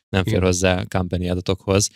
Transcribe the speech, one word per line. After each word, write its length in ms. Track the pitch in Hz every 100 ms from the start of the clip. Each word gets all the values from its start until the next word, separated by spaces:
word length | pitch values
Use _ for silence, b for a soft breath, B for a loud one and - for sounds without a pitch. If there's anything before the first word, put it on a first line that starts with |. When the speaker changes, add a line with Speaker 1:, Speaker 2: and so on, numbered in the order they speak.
| -
Speaker 1:
nem 140 | 98
fér 100 | 95
Speaker 2:
Igen. 120 | 92
Speaker 1:
hozzá 400 | 92 90 92 92
company 460 | 104 95 90 90 90
adatokhoz. 600 | 90 90 95 - 95 -